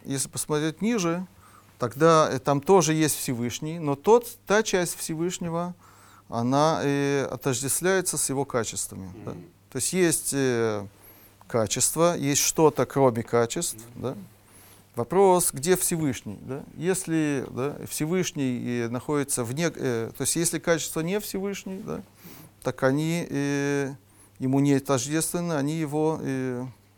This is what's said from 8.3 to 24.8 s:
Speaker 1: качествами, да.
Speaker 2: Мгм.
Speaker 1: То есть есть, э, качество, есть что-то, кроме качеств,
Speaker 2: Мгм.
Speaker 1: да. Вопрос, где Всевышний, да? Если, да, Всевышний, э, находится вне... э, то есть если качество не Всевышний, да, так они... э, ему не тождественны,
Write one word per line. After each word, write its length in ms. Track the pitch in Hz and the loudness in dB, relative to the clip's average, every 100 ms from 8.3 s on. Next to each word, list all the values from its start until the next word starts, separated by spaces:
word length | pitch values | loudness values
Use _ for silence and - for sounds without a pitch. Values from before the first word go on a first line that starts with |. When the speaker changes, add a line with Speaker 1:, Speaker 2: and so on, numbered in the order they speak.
| 135 135 | -2 -2
Speaker 1:
качествами, 680 | 127 110 98 - 98 95 101 - | -2 -2 -6 -8 -10 -12 -12 -12
да. 60 | |
Speaker 2:
Мгм. 120 | - - _ _ | -12 -16 _ _
Speaker 1:
То 60 | 131 | -6
есть 160 | - | -2
есть, 400 | 180 170 - - | 2 2 2 -2
э, 520 | 139 131 117 113 104 101 - - - - - - | 0 2 2 0 0 -6 -14 -20 -20 -20 -20 -4
качество, 680 | 120 107 127 - 156 170 170 | 0 0 0 0 4 2 2
есть 260 | 139 139 | 0 0
что-то, 440 | - - 156 139 123 | 0 6 6 6 0
кроме 380 | 139 135 117 | 4 4 4
качеств, 540 | 113 120 117 170 170 110 117 - | 0 2 2 -2 -6 -8 -14 -8
Speaker 2:
Мгм. 60 | |
Speaker 1:
да. 140 | 120 196 185 - _ - - - - - | -8 -8 -14 -20 _ -20 -20 -20 -12 -6
Вопрос, 560 | 117 180 196 180 - | 0 6 6 6 2
где 220 | 143 170 175 | -2 2 2
Всевышний, 600 | - 170 151 117 110 98 | 2 0 0 -2 -8 -12
да? 220 | 110 135 - - | -10 -10 -10 -6
Если, 720 | 170 185 - 160 151 139 - | -2 -2 0 0 0 -2 -4
да, 260 | 117 139 - 117 | -4 -4 -6 -8
Всевышний, 960 | - 151 185 - 147 131 120 120 120 117 | -6 -2 0 -2 -2 -2 -2 -2 -2 -2
э, 40 | |
находится 540 | 123 - 147 135 - | -4 -2 -2 0 -2
вне... 280 | 117 135 170 | -2 -2 -2
э, 380 | - 135 117 113 - | -2 -2 -2 -4 -4
то 60 | |
есть 140 | 131 165 | -2 0
если 240 | 165 160 | -2 -2
качество 400 | - 165 - 160 | 0 0 -2 -6
не 180 | 165 208 | -4 -4
Всевышний, 600 | 208 190 202 196 196 190 | -6 -6 -6 -8 -10 -10
да, 180 | - 82 - - - - - _ | -8 -10 -10 -20 -20 -20 -20 _
так 220 | 131 - | -8 0
они... 420 | 131 143 160 170 - | 2 2 0 -2 -4
э, 640 | 139 143 143 143 143 135 139 _ _ - - | -4 -2 -2 -2 -2 -4 -8 _ _ -20 -6
ему 200 | 131 135 | 0 2
не 200 | 143 | 4
тождественны, 720 | 135 | 4